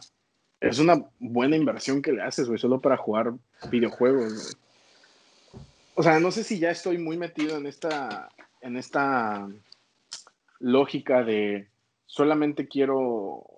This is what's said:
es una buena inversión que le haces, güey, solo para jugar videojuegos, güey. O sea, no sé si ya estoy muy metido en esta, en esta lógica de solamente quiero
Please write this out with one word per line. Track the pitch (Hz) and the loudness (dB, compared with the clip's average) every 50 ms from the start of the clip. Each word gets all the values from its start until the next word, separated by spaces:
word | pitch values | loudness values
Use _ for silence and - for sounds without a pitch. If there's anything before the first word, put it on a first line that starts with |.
| - - _ _ _ _ _ _ _ _ _ - | -10 -18 _ _ _ _ _ _ _ _ _ -4
es | - - 113 127 | -2 0 2 4
una | 156 175 170 147 117 - _ - | 6 6 6 4 2 -2 _ -14
buena | 123 117 117 120 127 143 160 | -10 -6 -2 0 2 2 2
inversión | 160 151 120 107 117 - 135 135 143 | 2 2 0 -2 -2 -4 -4 -2 -2
que | 139 156 | 0 -2
le | 131 101 92 | -2 -2 -2
haces, | 131 - - 139 120 | -4 -2 -2 -2 -2
güey, | 113 104 | -2 0
solo | - 123 131 131 | 2 2 2 2
para | - 139 131 - | 2 2 2 2
jugar | - 113 107 110 113 120 120 127 _ _ _ - - - | 0 0 0 0 0 -2 -4 -8 _ _ _ -18 -6 -2
videojuegos, | 120 117 113 110 - - 123 127 135 135 117 110 107 | 0 2 2 0 0 2 4 4 4 4 2 -2 -4
güey. | 107 90 - - - _ _ _ _ _ _ _ _ _ _ _ _ _ _ _ _ _ _ - - - - _ _ _ _ - | -8 -10 -12 -14 -18 _ _ _ _ _ _ _ _ _ _ _ _ _ _ _ _ _ _ -20 -20 -20 -20 _ _ _ _ -2
O | - 156 | 2 4
sea, | 165 160 160 | 6 6 6
no | 165 185 | 4 2
sé | - 226 214 | 0 -2 -4
si | - 226 170 | -4 -2 0
ya | 160 170 | 0 0
estoy | 170 - - 190 175 175 | -2 -2 -4 -4 -4 -4
muy | 165 160 160 175 | -4 -4 -6 -6
metido | 170 170 - 151 151 156 156 147 | -6 -8 -6 -4 -4 -4 -4 -6
en | 143 143 | -8 -10
esta, | 135 - 170 165 156 143 135 113 107 90 62 - - - - _ _ _ | -10 -8 -6 -4 -4 -4 -6 -8 -8 -10 -12 -16 -20 -20 -20 _ _ _
en | 123 127 120 127 | -12 -10 -10 -10
esta | 123 - - 147 139 139 135 123 113 107 104 101 101 101 101 107 _ _ _ _ _ _ _ _ _ _ - - - _ _ _ _ _ _ - | -8 -4 -2 0 0 2 2 2 0 0 -2 -4 -6 -10 -14 -16 _ _ _ _ _ _ _ _ _ _ -18 -18 -18 _ _ _ _ _ _ -6
lógica | 131 123 123 135 139 - - 139 - 143 131 127 120 | 0 2 4 4 4 2 -2 -6 -2 0 2 2 2
de | 113 110 107 104 104 101 101 101 - _ _ _ _ _ _ _ | 2 0 0 0 0 -2 -4 -8 -12 _ _ _ _ _ _ _
solamente | - - - 143 151 156 151 147 147 143 156 139 135 | -8 -2 0 2 2 2 2 0 0 -2 -4 -6 -4
quiero | - 139 135 135 135 135 131 123 117 110 98 92 67 58 - - - | -2 0 0 2 2 0 0 0 -2 -4 -4 -6 -10 -12 -14 -20 -20